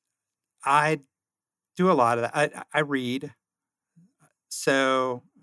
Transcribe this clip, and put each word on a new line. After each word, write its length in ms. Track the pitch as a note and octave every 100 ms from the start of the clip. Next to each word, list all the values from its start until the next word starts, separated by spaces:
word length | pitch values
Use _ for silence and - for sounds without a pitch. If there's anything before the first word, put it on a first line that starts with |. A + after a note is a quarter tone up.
| _ _ _ _ _ _ C#3
I 340 | C#3+ D3+ D#3 - _ _ _ _ _ _ -
do 120 | F3+
a 40 |
lot 240 | D#3+ A#2 A#2
of 60 |
that. 120 | A#2 D3+
I, 280 | D3+ A#2 -
I 60 | D3
read. 520 | D3 C#3 B2 C3 C#3+ - _ _ _ _ _ _ F3 _ _ _ _
So 760 | - - C3+ C3+ C3 C3 B2 - _